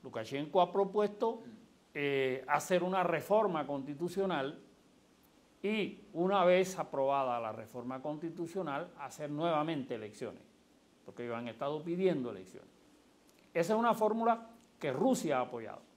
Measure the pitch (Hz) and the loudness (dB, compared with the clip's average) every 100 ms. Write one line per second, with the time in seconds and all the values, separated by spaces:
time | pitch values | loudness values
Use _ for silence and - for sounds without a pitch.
0 | 135 117 110 139 151 190 175 180 196 202 | -8 -8 -6 -6 0 2 4 2 0 2
1 | 208 208 226 247 - - - _ _ 147 | 0 0 -2 -2 -12 -20 -20 _ _ -4
2 | 143 139 131 131 - 147 - 180 180 190 | 0 2 2 0 0 0 4 2 2 0
3 | 180 165 143 208 208 165 139 143 139 143 | 2 0 4 4 4 0 -2 -4 -6 -6
4 | 175 175 196 160 135 165 - - _ _ | -4 -2 0 0 -2 -6 -18 -20 _ _
5 | _ _ _ _ _ _ 196 214 185 - | _ _ _ _ _ _ -2 -2 -2 -6
6 | - 160 180 202 180 180 185 185 147 139 | -12 -2 2 6 6 6 4 -2 -4 0
7 | 135 139 131 120 113 110 110 123 120 131 | 2 2 2 0 -4 -8 -10 -10 -8 -6
8 | 151 151 165 165 165 190 160 139 175 - | -6 -6 -8 -8 -6 -6 -4 -4 -6 -12
9 | 135 - 147 147 170 156 156 156 127 117 | -14 -10 -6 -2 2 2 0 -2 -4 -8
10 | 107 - 117 90 - _ _ _ _ _ | -8 -10 -10 -10 -20 _ _ _ _ _
11 | - 98 120 117 120 110 143 151 165 175 | -20 -10 -6 -6 -8 -6 -4 -4 -4 0
12 | 185 170 120 101 92 - - _ _ - | 2 2 -2 -8 -14 -18 -20 _ _ -20
13 | _ _ _ _ _ 170 170 220 233 226 | _ _ _ _ _ -2 2 2 4 4
14 | 214 220 226 226 - - _ _ 156 131 | 2 4 2 2 -2 -20 _ _ -4 2
15 | 240 247 165 135 123 120 107 101 - | 4 4 2 0 0 -4 -10 -14 -18